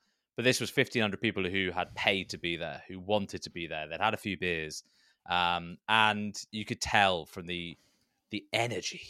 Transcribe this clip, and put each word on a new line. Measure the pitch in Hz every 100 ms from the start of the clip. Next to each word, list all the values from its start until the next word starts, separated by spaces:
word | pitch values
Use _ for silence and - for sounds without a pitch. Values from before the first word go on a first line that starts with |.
| _ _ _ -
But |
this | 120 120
was | 113
fifteen | - 123 123
hundred | 107 92
people | 113 98 92
who | 98 92
had | 90 87
paid | - 117 98 -
to | 98
be | 87 82
there, | 80 69 -
who | 95
wanted | 92 104 101 95
to | -
be | 87 80
there. | 80 76
They'd | 82
had | 107
a | 107
few | 104 90
beers. | 92 82 78 - - _ _ _ -
Um, | 87 87 87 85 90 -
and | 110 107 107 104 - -
you | 110
could | 104 117
tell | - 110 98 87 76
from | 98 85
the, | 87 85 78 _ _ _ _ _
the | 104 -
energy | 107 117 104 - 180